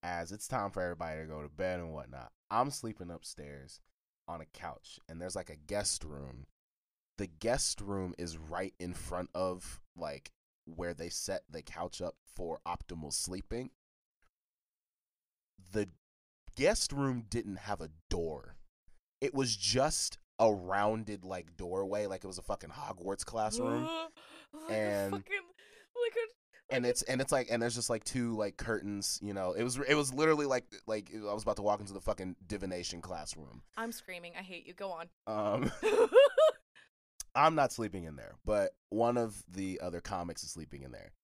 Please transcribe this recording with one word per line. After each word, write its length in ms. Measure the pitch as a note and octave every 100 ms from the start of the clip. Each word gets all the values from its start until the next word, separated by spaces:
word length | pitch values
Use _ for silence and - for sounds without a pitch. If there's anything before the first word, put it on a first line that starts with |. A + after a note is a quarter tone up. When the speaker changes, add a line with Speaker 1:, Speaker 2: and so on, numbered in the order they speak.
Speaker 1:
as 280 | E2+ F2 E2+
it's 160 | G#2 -
time 240 | C3 G2+
for 100 | F#2+
everybody 380 | F2+ E2+ E2 D#2
to 40 | D#2+
go 140 | D2+
to 80 | D2
bed 300 | D2+ F#2 F2+
and 120 | E2+
whatnot, 380 | D#2 B1+ C2+ B1 _ _
I'm 200 | G#2+ C3+
sleeping 420 | C#3 A#2 G#2+ F2
upstairs 680 | E2 - - D2 C#2+ C#2 - _ _ _ _ -
on 100 | E2
a 60 | D#2
couch, 540 | - E2+ C#2 - - -
and 120 | E2
there's, 140 | F2+ F#2+
like, 140 | F2
a 80 | D2+
guest 460 | D2+ G2+ G#2 - D2+
room. 420 | C#2+ C#2 - - _ _ _ _ _ _ -
The 100 | G2
guest 540 | D#2+ A#2 C3+ - -
room 320 | G2+ G2 F#2 -
is 200 | F2 D#2+
right 360 | D#2 F2 F#2+ -
in 140 | F2+
front 360 | F2 - F2 F2+ F2
of, 460 | F#2 F#2 - - - -
like, 340 | D#2+ C#2 - _ _ _ -
where 260 | D#2+ F2
they 160 | E2 E2+
set 340 | - - F#2+ -
the 120 | E2
couch 400 | D2+ E2 F2+ -
up 140 | F2 - _
for 260 | - F2 D#2+ -
optimal 460 | E2+ - E2+ D2+
sleeping. 600 | - - F#2 - A2+ B2+ _ _ _ _ _ _ _ _ _ _ _ _ _ _ _ _ _ _ _ F2+
The 160 | G#2 G2 - _ _ _ _ - -
guest 360 | D3 A3+ -
room 320 | C#3 C#3 B2 G#2+
didn't 280 | A#2 G#2 F#2+
have 240 | G2+ G2
a 80 | E2 D#2+ _
door. 460 | F#2 E2 D2 - - - _ - - _ _
It 120 | C3+
was 220 | C3+ C3 A2
just 600 | - B2+ C#3+ D#3 - - _ _
a 120 | A2+
rounded, 720 | G2+ F2+ G2 G#2 A2 G#2 G2+
like, 320 | F#2 F#2 E2 F2
doorway, 500 | F2+ F#2 G2 G#2 G#2
like 180 | F#2+
it 40 | F#2+
was 100 | F#2
a 60 |
fucking 280 | F#2 G2 E2+
Hogwarts 540 | - - F#2+ F2 G2+ -
classroom. 640 | A3+ G#3+ A3 B3+ D4 D#4
Speaker 2:
<gasps> 40 | E4 E4 - - - -
Like 160 | D4+ D#4+
a 40 |
Speaker 1:
And 380 | A2 G#2+ G2+ G2
Speaker 2:
fucking, 240 | G2 - G4 F4 - - - - A#4+
like 120 | A#4+ A4+
a, 580 | A4 - _ - _ C3
Speaker 1:
and 80 | B2
Speaker 2:
like 20 |
a 20 |
Speaker 1:
it's, 100 | B2
and 160 | - C3
it's 100 | C3
like, 140 | - B2
and 100 | A#2
there's 140 | A#2 A#2+
just, 140 | A2+
like, 160 | A#2 -
two, 320 | C3 A#2+ A2
like, 180 | G#2 -
curtains, 640 | - A2 G#2 G2+ G2 -
you 120 | G2+
know. 180 | G2 F#2
It 120 | F2+
was, 140 | A#2+ B2
it 180 | C3+ D3+
was 180 | C#3
literally 320 | C3 D#3 D3+ C#3+
like, 180 | B2+ B2 G2 -
like, 240 | G#2+ G2
I 200 | A2 G#2
was 100 | G#2
about 140 | G#2+ G#2
to 40 |
walk 200 | G2+ G#2
into 100 | G2+
the 80 | G2
fucking 380 | - G#2 F#2 F2 F#2
divination 540 | G#2 F#2 F2+ F2 F2
classroom. 640 | F2+ F2 D2+ - C#2+ - - -
Speaker 2:
I'm 160 | A3+
screaming. 400 | A3+ - F3+ F3 E3+
I 40 |
hate 220 | F#3 F3 E3
you. 80 |
Go 180 | F3+ G3
on. 160 | E3+ E3+ _ -
Speaker 1:
Um, 440 | G#2+ G#2 G#2 - -
Speaker 2:
<laughs> 260 | A4 G4+ A4+ G#4+ C#5 - D#5 - _ - - _ _ _ - B2
Speaker 1:
I'm 200 | D3+ D#3+
not 180 | C3+
sleeping 320 | - A2+ F#2+ E2
in 100 | D2
there, 200 | A1 - -
but 260 | G#2 G2 - _
one 260 | G#2 A#2 A#2+
of 260 | A2+ G2+ -
the 300 | F2+ F#2+ F#2
other 180 | F2+ F2
comics 420 | - F#2+ F2 E2 -
is 60 |
sleeping 320 | - D2+ C#2
in 100 | C2+
there. 180 | A#1 - -